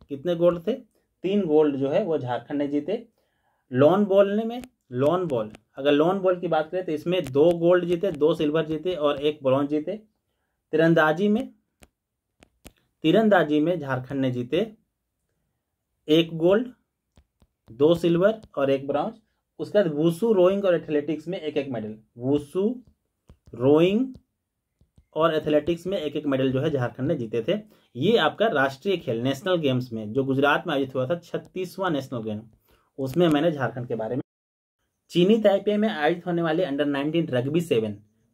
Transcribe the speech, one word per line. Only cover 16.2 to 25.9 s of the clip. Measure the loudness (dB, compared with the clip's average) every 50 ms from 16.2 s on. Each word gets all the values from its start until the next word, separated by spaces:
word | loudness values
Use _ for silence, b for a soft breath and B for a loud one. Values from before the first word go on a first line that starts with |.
| 2 2 -2
गोल्ड, | 0 2 2 2 2 0 -4 -12 _ _ _ _ _ _ _ _ _ _ _ _ _ _ _ _ _ _ -12
दो | -2 2 4 4 4
सिल्वर | 4 2 0 2 2 2 2 0 -2 -6 -12 -6
और | -2 0 0
एक | 0 0 -2
ब्रॉन्ज। | -2 -4 -2 -2 -4 -6 -12 _ _ _ _ _ _ _ -12
उसके | -8 -2 0 0
बाद | 0 0 0
वुशु, | 0 0 0 0 0 0 2 4
रोइंग | 6 4 4 4 2 0
और | 0 0
एथलेटिक्स | 0 -2 -2 -4 -2 -2 -2 -6 -6 -6 -8
में | -10 -8
एक | -6 -6 -4
एक | -4 -4 -4
मेडल, | -6 -8 -8 -10 -12 -14 _ _ _ -8
वुशु, | -4 0 0 0 -2 -4 -4 -2 -2 -2 -4 -6 -12 _ _ _ _ _ _ _ _ -20 -20 _ _ _ -8
रोइंग | -2 2 4 4 6 4 4 2 2 -2 -4 -6 -14 _ _ _ _ _ _ _ _ _ _ _ _ _ _ _ _ _ _ -2
और | 0 0 2 2
एथलेटिक्स | 0 0 2 0 2 2 0 -4 -4 -4
में | -6